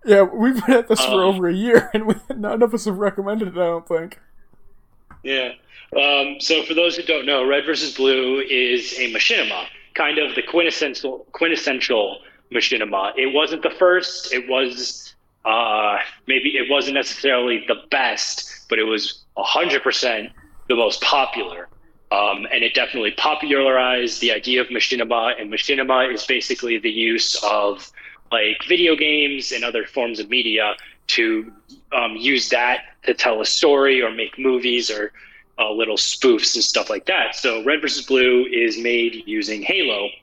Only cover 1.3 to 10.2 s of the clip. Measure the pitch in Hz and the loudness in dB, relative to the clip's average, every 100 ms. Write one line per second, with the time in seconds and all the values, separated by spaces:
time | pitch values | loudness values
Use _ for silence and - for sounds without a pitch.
1.3 | 190 175 185 226 226 - 220 220 - - | 2 0 0 4 4 4 -4 0 -2 -4
2.3 | 262 208 226 233 226 214 185 202 196 196 | -6 -4 2 2 2 -4 0 -2 -2 -4
3.3 | 220 202 175 175 170 165 165 170 - _ | -2 -4 0 0 0 -2 -4 -4 -14 _
4.3 | - - - - - _ _ _ - - | -20 -20 -20 -20 -20 _ _ _ -14 -4
5.3 | 135 123 - _ - - - 143 139 143 | -2 -4 -8 _ -20 -6 0 2 2 0
6.3 | 143 - 160 151 165 175 165 170 156 131 | -4 0 0 0 2 2 0 -2 -2 0
7.3 | 139 127 143 143 151 151 127 135 131 127 | 2 4 2 0 -2 -4 0 2 4 2
8.3 | 135 131 131 123 123 117 - 123 113 - | 0 0 0 2 0 -2 -4 -4 0 2
9.3 | 220 113 - - - - - 147 151 | 2 0 -4 -10 -16 -14 -2 0 0